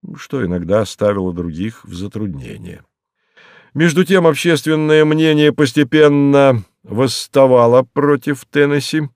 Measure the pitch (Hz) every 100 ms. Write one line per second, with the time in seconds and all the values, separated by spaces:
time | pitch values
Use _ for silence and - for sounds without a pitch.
0 | - 156 - 139 98 90 85 101 104 -
1 | 104 101 92 87 85 80 104 110 - 87
2 | 98 104 104 73 60 - 87 87 _ _
3 | _ _ _ _ _ - _ 139 170 156
4 | 185 196 165 147 175 156 156 156 151 156
5 | 151 156 160 151 151 - 143 147 135 156
6 | 147 143 143 139 139 123 92 _ - 104
7 | 131 - - 139 135 127 117 123 127 -
8 | 143 143 - 139 - 143 143 143 135 156
9 | 147